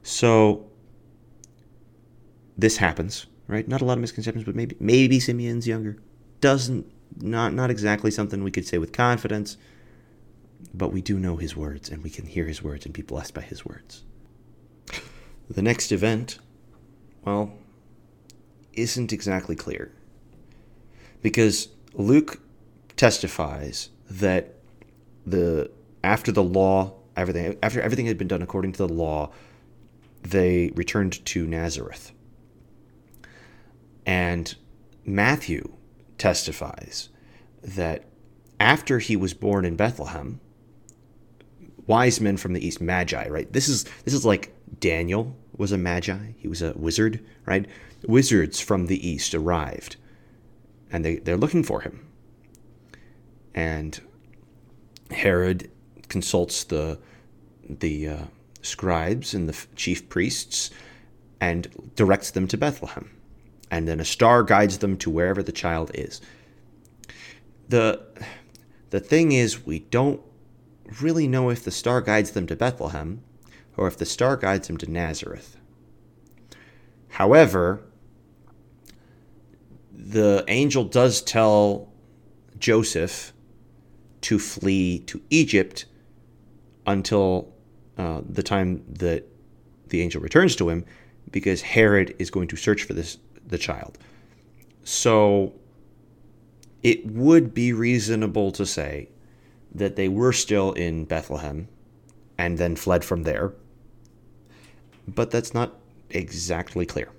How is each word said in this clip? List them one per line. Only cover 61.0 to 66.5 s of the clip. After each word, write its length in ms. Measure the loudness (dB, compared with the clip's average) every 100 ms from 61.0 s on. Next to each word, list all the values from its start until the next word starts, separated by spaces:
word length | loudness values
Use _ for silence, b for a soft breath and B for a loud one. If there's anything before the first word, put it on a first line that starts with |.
| B -20 -20 _
and 520 | -2 -2 -6 -14 -14 2
directs 360 | 4 4 0
them 160 | -4 -2
to 80 | 0
Bethlehem. 520 | -2 -2 -12 -14 -16 -20 -20 -20 -20 -20 -8
And 180 | -4 -2
then 120 | -2
a 60 | -4
star 380 | 4 6 6
guides 340 | 6 6 4 2
them 200 | -2 -2
to 120 | -2
wherever 320 | 0 2 0
the 100 | -4
child 380 | -4 -4 -2 -4 -8
is. 260 | -10 -12 B B B